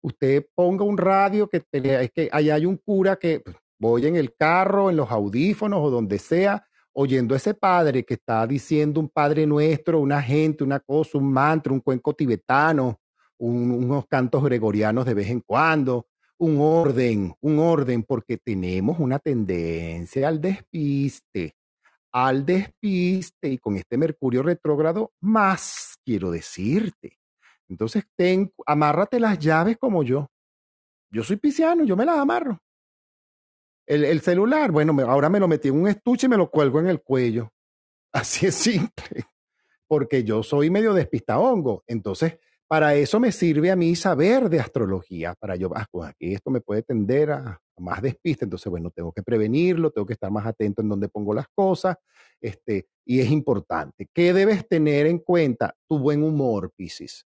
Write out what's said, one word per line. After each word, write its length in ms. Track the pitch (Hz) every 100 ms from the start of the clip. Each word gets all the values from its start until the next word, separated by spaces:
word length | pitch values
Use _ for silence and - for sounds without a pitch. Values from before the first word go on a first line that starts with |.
Usted 440 | - - 135 139 147
ponga 300 | - 180 185
un 140 | 202 202
radio 500 | 185 190 196 208 208
que 120 | 175
te-, 440 | - 143 131 135
es 60 | 123
que 160 | - 120
allá 260 | 151 151 151
hay 100 | 170
un 100 | 190
cura 400 | - 196 190 190
que, 240 | 170 151
pues, 160 | - - _ _
voy 280 | 113 117 139
en 100 | 170
el 180 | 143
carro, 560 | _ 151 175 190 196 196
en 60 | 165
los 120 | 120
audífonos 720 | 113 101 107 175 208 214 202
o 60 | 147
donde 300 | 120 107 98
sea, 480 | - 170 196 208 _ _ _
oyendo 400 | - 139 131 120
a 60 | 135
ese 160 | 208
padre 500 | 208 190 180 156 131
que 100 | 113
está 320 | 120 - 113 113
diciendo 540 | 139 - 151 151 151
un 80 | 156
Padre 380 | - 147 151 156
Nuestro, 540 | 147 151 156 - 165
una 200 | 139 143
gente, 440 | 123 147 156 151
una 160 | 139 139
cosa, 360 | - 143 156 143
un 160 | 139
mantra, 400 | 131 147 156 151
un 80 | 135
cuenco 320 | 131 127 -
tibetano, 880 | 143 139 107 _ 131 156 156 127 113 _ _ _ _
un-, 320 | 117 120 120
unos 360 | 123 123 139 -
cantos 380 | 135 127 139
gregorianos 640 | 139 123 110 104 107 113 127
de 80 |
vez 160 | 104 98
en 100 | 120
cuando, 680 | - 113 160 156 131 123 - _ _ _
un 220 | 170 147
orden, 720 | 147 165 160 123 123 107 95 -
un 180 | 147 151
orden, 440 | 165 165 127 120
porque 340 | 107 127 - 117
tenemos 640 | - 101 90 92 101 165
una 200 | 135 135
tendencia 1120 | - 123 101 90 85 82 85 85 85 - 143
al 140 | 156
despiste, 1120 | 175 196 - 165 143 139 139 - _ - 80 _ _ _ _ _ _
al 320 | 123 131 135
despiste, 1040 | 139 185 202 _ 208 185 180 190 175 _ 156
y 80 | 131
con 220 | - 98
este 180 | - 120
Mercurio 460 | 160 151 131 123
retrógrado, 720 | 147 175 151 147 156 170 220 _
más 760 | 190 220 196 185 - - - -
quiero 260 | - 107 90
decirte. 840 | 85 - - 98 170 214 - - _ _ _ _ _ _
Entonces, 340 | 92 110 208 - -
ten, 340 | 180 185 196 _
amárrate 560 | - 151 151 147 202 247
las 180 | 226 185
llaves 380 | 151 160 180 226
como 260 | 262 185
yo. 280 | 131 131 143 _ _ _ _ _ _ _ _
Yo 100 | 104
soy 140 | 113 202
pisciano, 480 | 294 285 320 339
yo 140 | 294 185
me 80 | 269
las 100 | 320
amarro. 460 | 277 349 294 185 _ _ _ _ _ _ _ _ _ _ _ _ -
El, 200 | 147 147
el 160 | 160
celular, 480 | 165 175 214 302 285
bueno, 240 | 151 151
me, 80 | 147
ahora 260 | 123 139 147
me 100 | 202
lo 80 | 185
metí 220 | 151 139
en 100 | 139
un 80 | 190
estuche 380 | 208 - 240
y 60 | 262
me 80 | 226
lo 120 | 175
cuelgo 300 | 156 143 139
en 60 | 175
el 160 | 160
cuello. 500 | - 131 123 113 113 _ _ _
<laughs> 300 | _ _ _
Así 340 | - 113 - 190
es 80 |
simple, 720 | - - 202 185 - - - - _ _ _ _ _ _
porque 380 | 151 139 139
yo 180 | 110 110
soy 280 | 107 143 151
medio 240 | 196 220
despistaongo. 880 | 190 - 127 - 120 233 233 135 104 _
Entonces, 520 | 117 104 95 165 - _ _ _
para 280 | 156 151
eso 260 | 147 143 214
me 120 | 240
sirve 380 | - 170 147 170
a 60 | 190
mí 180 | 170 170
saber 520 | 196 143 175 262 233
de 120 | 160
astrología, 720 | 123 - 101 95 - 90 85 85
para 160 | 101
yo, 160 | 90 92 82
ah, 80 | 110
pues 180 | 90 80
aquí 240 | - 85
esto 180 | 98 -
me 120 | 131
puede 200 | - 104
tender 500 | - 117 101 135 151
a, 160 | 143 127
a 300 | 95 _ _
más 200 | 90 92
despiste, 460 | 127 - 170 147 107
entonces, 240 | 107 -
bueno, 200 | 87 85
tengo 220 | 82 85
que 100 | 80
prevenirlo, 680 | 87 113 107 131 180 170 165
tengo 160 | - 101
que 80 |
estar 160 | 113 95
más 160 | 104 107
atento 340 | 110 104 101
en 80 | 107
dónde 220 | 101 101
pongo 240 | 107 104
las 140 | 107 143
cosas, 440 | - 190 180 185 170 _ _ _ _
este, 480 | 117 98 - 101 - _
y 160 | - 123
es 100 | 120
importante. 800 | 151 143 110 - 85 73 _ 98
¿Qué 180 | - 175
debes 340 | 185 196 208 -
tener 400 | 170 151 143 151
en 120 | 175
cuenta? 580 | - 175 151 113 113 - _
Tu 120 | 156
buen 240 | 135 147
humor, 500 | 156 151 135 104 90
Piscis. 520 | _ 87 - - - _